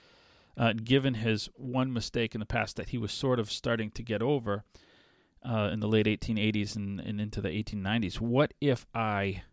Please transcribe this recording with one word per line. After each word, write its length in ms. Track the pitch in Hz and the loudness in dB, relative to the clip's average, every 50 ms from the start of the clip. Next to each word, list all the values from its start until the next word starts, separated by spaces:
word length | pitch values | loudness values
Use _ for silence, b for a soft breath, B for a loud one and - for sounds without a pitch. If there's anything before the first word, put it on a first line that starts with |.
| b b b b b b b b b b b | b b b b b b b b b b b
uh, 160 | b 120 113 107 | b 2 2 2
given 400 | 113 113 110 131 139 131 135 127 | 2 2 4 4 4 4 4 0
his 380 | 110 113 117 110 104 - - - | 0 0 2 0 0 -2 -6 -12
one 380 | - 131 127 123 131 127 131 127 | -12 -8 -4 0 0 0 0 0
mistake 420 | 117 110 - - 120 120 110 - | -4 -4 -4 -2 -2 -2 -2 -2
in 40 | 110 | -4
the 80 | 107 | -4
past 300 | - - 117 104 - - | -2 -2 -2 -2 -2 -4
that 120 | - 104 - | -8 -8 -6
he 80 | - | -4
was 160 | 123 107 101 - | -4 -4 -4 -4
sort 260 | - - 135 127 120 | -2 0 0 2 0
of 140 | 107 104 - | 0 -2 -4
starting 380 | - - 123 117 113 110 107 | -4 -2 -2 0 0 -2 -4
to 120 | - - 113 | -6 -8 -6
get 200 | 117 110 101 113 | -4 -2 0 2
over, 420 | 131 147 139 113 113 101 101 - _ b b b b b b b b b b b b b b - | 2 0 0 0 0 -2 -2 -4 _ b b b b b b b b b b b b b b -6
uh, 220 | 131 117 110 104 104 - | -2 0 2 2 2 0
in 80 | 107 | 0
the 80 | 107 107 | 2 4
late 180 | 110 110 104 | 4 6 6
eighteen 320 | 107 107 - - - 113 107 | 4 2 0 0 -2 0 2
eighties 360 | 104 107 107 107 104 101 - | 2 2 2 2 0 -2 -2
and, 260 | 107 101 98 98 98 | -4 -4 -4 -4 -6
and 200 | - - 107 104 | -6 -4 -4 -4
into 200 | 107 107 107 - | -4 -4 -4 -4
the 80 | 104 98 | -4 -2
eighteen 340 | 78 107 107 - - 104 95 | -2 -2 -4 -4 -4 -4 -2
nineties, 380 | 98 110 117 110 90 - - | 0 0 0 0 0 -2 -2
what 340 | 110 120 120 131 151 - - - | -2 2 4 4 4 2 2 0
if 260 | 143 143 127 - - - - | 2 2 2 2 0 -6 -4
I 480 | 120 113 110 104 101 101 98 95 90 - - | -2 -2 0 0 0 0 0 -2 -4 -8 -16